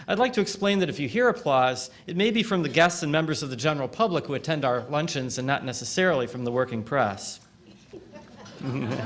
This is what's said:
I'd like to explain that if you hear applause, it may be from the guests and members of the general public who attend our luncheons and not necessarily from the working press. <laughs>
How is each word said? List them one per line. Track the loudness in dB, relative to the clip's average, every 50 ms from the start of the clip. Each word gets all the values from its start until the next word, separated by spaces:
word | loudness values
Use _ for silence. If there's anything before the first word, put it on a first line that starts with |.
| -4 -2
I'd | 2 2
like | 2 2 2
to | 2
explain | 0 0 0 0 2 2 2 4
that | 2 0
if | 0 -2
you | -4 -2
hear | 0 2 2 2
applause, | 2 2 2 2 4 6 6 4 2 0 -4 -10 -12 -14 -12
it | -6 0
may | 2 2 2
be | 4 2 2
from | 2 2 0
the | 0 2
guests | 4 6 6 6 4 2
and | -2 0
members | 2 2 2 0 -2 -4
of | -4 -6
the | -6
general | -2 0 0 0 0 -2 -4
public | -2 0 0 0 0 -2 -2 -2
who | -4
attend | -4 -2 -2 -2 0 0
our | 0 0 0 -2 -2
luncheons | -2 -2 -2 -2 -2 -4 -4 -4 -4 -4
and | -2 0
not | -2 -2 -2
necessarily | -4 -8 -6 -8 -4 0 2 2 4 4 2 0 -2
from | -4 -6 -4
the | -2
working | 0 0 0 0 -2 -6 -4
press. | -2 0 2 2 2 0 -4 -8 -10 -12 -12 -16 -20 _ -20 -20 -20 -20 -20 -20 -20 -20 -20 -18 -18 -20 -20 -20 -20 -20 -20 -20 -18 -14 -10 -8
<laughs> | -6 -6 -4 -4 -4 -4 -4 -6